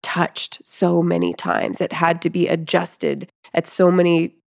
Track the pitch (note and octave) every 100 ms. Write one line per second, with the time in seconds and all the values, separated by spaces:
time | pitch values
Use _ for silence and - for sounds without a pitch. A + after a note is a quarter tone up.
0 | - F3 E3+ - - - - - F3 F3
1 | E3+ E3+ - E3+ - - - - - E3
2 | E3+ E3+ E3 F3+ E3+ E3 D#3 F3+ F3 -
3 | D#3+ C#3+ - _ - - E3 - F3+ F3+
4 | F3 E3 E3+ _